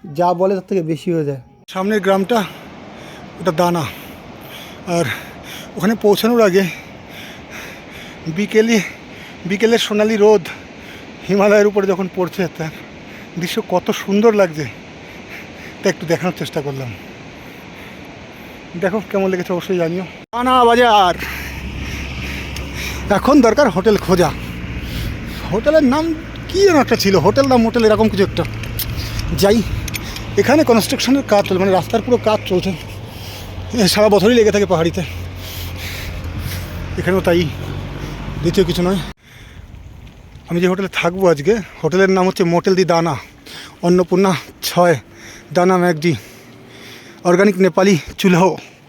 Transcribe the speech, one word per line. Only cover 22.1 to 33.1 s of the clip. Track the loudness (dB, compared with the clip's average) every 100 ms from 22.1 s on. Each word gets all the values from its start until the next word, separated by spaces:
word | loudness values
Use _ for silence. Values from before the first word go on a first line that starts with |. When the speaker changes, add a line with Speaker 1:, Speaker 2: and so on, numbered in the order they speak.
| -10 -10 -10 -10 -10 -10 -10 -10 -8 -2
Speaker 2:
এখন | 0 4 6
দরকার | 6 4 2
হোটেল | 2 2 2
খোঁজা। | 2 2 2 0 -10 -10 -10 -10 -8 -6 -6 -8 -10 -10 -4
হোটেলের | 0 4 4
নাম | 4 2 0 -4 -8 -14 -6
কী | 4 6
যেন | 6 4
একটা | 2
ছিল, | 4 4
হোটেল | 4 2 4
না | 4
মোটেল | 4 4 4
এরকম | 4 2
কিছু | 2
একটা। | 0 0 -4 -6 -10 -8 -6 -6 -6 -6 -4 0
যাই, | 2 2 0 -6 -6 -10 -10 -12 -4 0
এখানে | 4 4
কনস্ট্রাকশনের | 4 2 2 -2 0 0 2
কাজ | 2 2
চলছে, | 0
মানে | 2
রাস্তার | 0 0 -4
পুরো | 0 0 2
কাজ | -2 0
চলছে, | -2 -2 -6 -12 -14 -14